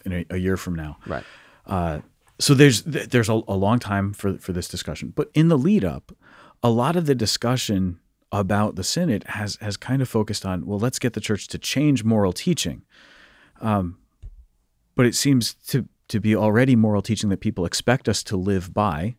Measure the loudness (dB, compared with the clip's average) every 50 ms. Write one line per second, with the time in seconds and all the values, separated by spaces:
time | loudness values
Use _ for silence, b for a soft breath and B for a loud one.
0 | -8 -6 -6 -6 -4 -4 -4 -2 0 0 0 -2 -2 -6 -6 -6 -6 -8 -12 -12
1 | -10 -8 -8 -8 -10 B B B B B B B B -6 -4 -2 -2 -2 -4 -6
2 | -10 _ _ _ _ _ _ -2 2 4 6 8 8 6 6 4 -2 -4 -6 -6
3 | -4 0 0 2 2 2 0 0 0 -2 -2 0 2 2 2 0 0 -2 -2 -2
4 | -2 -4 -4 -4 -4 -4 -4 -4 -6 -6 -6 -6 -6 -8 -8 -10 -8 -8 -10 -8
5 | -10 -8 -6 -6 -6 -2 2 2 4 4 4 4 2 2 2 2 2 0 -4 -6
6 | -12 -16 -20 b b b b b b b b b 0 2 2 2 2 2 0 0
7 | 2 2 0 2 0 -2 -2 -2 -2 -2 -2 -2 -2 -2 0 0 0 -2 -4 -8
8 | _ _ _ _ _ -6 -4 -2 0 0 0 0 0 0 -2 -4 -6 -4 -2 -2
9 | 0 0 0 -2 -4 -6 -8 -8 -8 -8 -8 -8 -8 -8 -8 -8 -6 -2 -2 -2
10 | 0 0 0 0 0 -2 -4 -6 -4 -4 -4 -4 -4 -4 -4 -2 -2 -2 -2 -2
11 | -4 -4 -4 -4 -4 -2 -4 -4 -4 -8 -10 -10 -6 -4 -2 0 2 2 2 2
12 | 2 2 2 4 2 2 0 -2 0 -2 0 0 -2 -6 -8 -10 -14 b b b
13 | b b b b b b b b b b b b -2 0 0 0 0 -2 -6 -12
14 | _ _ _ _ -20 -20 -20 -20 -20 _ _ _ _ _ _ _ _ _ 0 2
15 | 2 2 2 2 2 4 4 4 2 0 -4 _ -8 -4 -4 -4 -4 -4 _ _
16 | _ -4 -4 0 2 2 2 4 4 4 4 4 6 6 6 6 6 4 2 2
17 | 0 0 -2 -2 0 -2 -2 -2 -2 -4 -2 -2 -4 -4 -4 -2 0 2 0 2
18 | 2 -2 -2 -2 -2 -4 -4 -2 0 0 0 -2 -2 -4 -2 0 0 0 0 -2
19 | -4 -6 -6